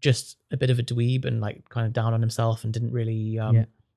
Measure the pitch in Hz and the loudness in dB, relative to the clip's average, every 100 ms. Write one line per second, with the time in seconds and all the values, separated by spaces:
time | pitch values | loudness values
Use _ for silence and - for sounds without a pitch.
0 | 147 123 - - _ 135 131 123 120 120 | 0 0 -2 -18 _ -2 0 0 0 0
1 | 120 131 131 113 107 - - 117 113 117 | 0 0 0 -2 -4 -8 -8 -4 -2 0
2 | 113 113 113 - 113 110 113 113 117 120 | 0 2 0 0 0 0 -2 -4 -2 -2
3 | 113 113 110 110 110 113 110 _ _ | -2 -2 -2 -2 2 4 2 _ _